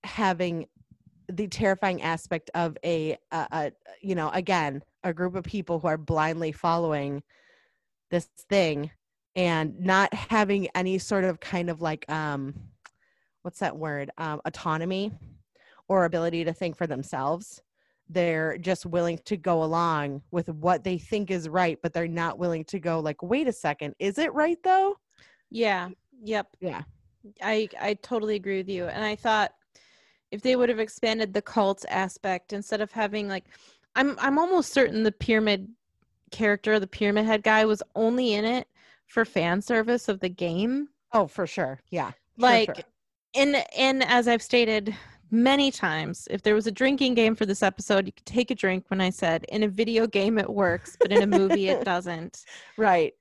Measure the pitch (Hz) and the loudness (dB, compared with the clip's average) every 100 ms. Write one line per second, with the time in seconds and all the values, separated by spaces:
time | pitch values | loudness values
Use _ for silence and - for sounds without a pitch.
0 | - - 202 175 180 170 - _ _ - | -12 0 0 2 -2 -2 -8 _ _ -20
1 | _ _ - 175 208 - 214 190 196 180 | _ _ -12 -6 -6 0 2 2 0 0
2 | 160 160 - 165 - 170 170 151 170 165 | -2 -4 -4 -6 -4 -2 -2 -2 -2 -2
3 | 156 - _ 165 151 160 147 _ - - | -2 -6 _ -6 -4 -2 -4 _ -20 -12
4 | 196 180 156 185 180 185 147 139 - _ | -4 -2 0 -2 2 2 2 -4 -10 _
5 | 180 165 180 185 175 208 185 170 165 156 | -6 -2 -2 -4 -6 -6 -4 -2 0 -2
6 | 151 160 156 165 160 151 170 170 165 147 | -2 0 0 0 -4 -2 0 0 0 -2
7 | 139 143 - _ _ _ _ _ _ _ | -2 -6 -10 _ _ _ _ _ _ _
8 | _ 175 - - - 202 170 143 151 _ | _ -4 -4 -20 0 2 2 0 -6 _
9 | _ _ _ 185 180 160 156 - 180 190 | _ _ _ -2 0 0 -2 -4 2 4
10 | 202 214 - 220 202 202 185 - 185 185 | 4 -2 0 0 2 0 -2 -2 -2 -2
11 | - 196 185 165 - 180 175 160 165 156 | 0 0 0 -2 -4 -4 -4 -2 -4 -4
12 | - 156 151 143 135 - - _ - _ | -6 -6 -4 -4 -6 -10 -18 _ -20 _
13 | _ _ _ _ 180 - 175 156 156 143 | _ _ _ _ -14 -6 -6 -4 -6 -6
14 | 139 - 160 151 156 - 170 156 170 190 | -8 -8 -8 -6 -8 -6 -4 -2 -2 -4
15 | 208 - - - _ _ _ _ _ 190 | -6 -8 -18 -20 _ _ _ _ _ 2
16 | 170 165 170 165 165 165 180 151 165 135 | 2 0 -2 -2 -4 -4 -6 -4 -6 -4
17 | 135 143 135 175 214 - _ _ _ _ | -6 -4 -2 -4 -6 -20 _ _ _ _
18 | _ 175 175 160 160 160 175 180 180 170 | _ -2 0 0 -2 -2 -2 -4 -2 -2
19 | 170 170 - 202 180 170 160 165 170 156 | 0 -4 -6 -4 0 0 2 0 0 0
20 | 147 139 - 175 165 156 165 175 190 180 | -2 -8 -6 -6 -4 -2 2 2 2 -4
21 | - 214 196 185 160 170 175 160 170 165 | -4 -4 -2 -4 -2 0 0 0 -4 -4
22 | 170 170 165 120 175 165 156 196 165 165 | -4 -2 -4 -2 -4 -4 -6 -6 -2 -2
23 | 156 147 180 254 294 214 156 147 147 - | -2 -6 -4 -2 0 -2 -4 -2 -6 -4
24 | 196 202 320 294 311 339 370 381 392 403 | -4 0 -2 2 0 0 2 4 2 -2
25 | _ _ _ _ _ 226 226 185 180 - | _ _ _ _ _ -2 0 0 -4 -12
26 | _ 262 214 220 - _ 185 110 - _ | _ _ -4 -4 -4 _ -8 -8 -12 _
27 | _ _ 214 _ 190 220 220 - 202 208 | _ _ -20 _ -2 -2 -2 -6 -6 -6
28 | - 240 214 208 190 196 190 185 175 - | -4 -4 -2 -4 -2 -4 -4 -6 -6 -4
29 | 214 214 240 214 202 _ _ _ _ _ | -4 -2 0 2 2 _ _ _ _ _
30 | _ _ _ 208 254 254 240 226 220 - | _ _ _ -4 2 4 4 2 -4 -2
31 | 226 220 214 196 - - 196 196 - - | -2 0 -2 -4 -2 2 2 0 -4 -2
32 | 190 - 196 180 _ 208 208 220 208 226 | -4 -4 -4 -4 _ -10 -4 -4 -4 -2
33 | 208 208 202 190 _ - _ _ _ 233 | -2 -2 -4 -6 _ -20 _ _ _ 0
34 | 277 - 269 277 349 370 - - 254 220 | 0 2 0 2 4 2 2 2 2 4
35 | 220 208 - 220 214 202 196 233 _ _ | 0 0 2 2 4 0 -4 -18 _ _
36 | _ _ _ - 220 208 214 214 190 - | _ _ _ -2 0 2 2 2 0 -2
37 | 208 208 220 220 220 214 220 214 - - | 0 2 2 2 4 4 4 2 -4 0
38 | 226 247 247 208 214 247 - _ _ _ | 2 2 0 0 0 -2 -4 _ _ _
39 | _ - 226 196 170 180 - 233 220 240 | _ 0 0 0 0 0 0 0 2 0
40 | - 190 185 180 175 170 220 269 294 _ | 0 -2 -4 -2 -4 0 0 -2 -4 _
41 | _ 233 175 - 170 - 139 135 _ 170 | _ 0 0 -2 -6 -2 -4 -4 _ -6
42 | 127 - _ - 247 240 220 - - _ | -6 -8 _ 2 4 6 2 -4 -12 _
43 | _ _ _ 254 285 285 - - 262 269 | _ _ _ 0 2 2 -2 0 2 2
44 | 262 247 240 233 - 247 226 220 202 202 | 2 2 4 0 2 2 2 0 -2 -8
45 | - - _ 220 247 277 277 - 185 156 | -14 -20 _ 4 4 6 2 2 -2 -2
46 | 156 170 - 196 214 214 220 190 254 277 | -4 -8 -6 -2 2 2 2 0 2 4
47 | 269 240 220 220 208 196 196 - - 202 | 2 4 4 2 0 2 0 0 0 2
48 | 190 - - 240 240 233 190 185 - 190 | 2 -8 -4 -2 0 0 0 0 -2 0
49 | 185 185 170 165 - 185 214 190 226 226 | 0 0 0 0 -2 -2 -2 0 0 2
50 | 220 202 196 220 - 202 185 170 - - | 2 2 2 2 0 0 0 0 -6 -2
51 | 453 202 196 349 190 220 190 190 - 175 | 4 6 6 4 4 4 2 0 0 -2
52 | 180 165 170 - - - - - 220 175 | -2 -8 -10 -14 -20 -20 -18 0 4 4
53 | 156 _ | 2 _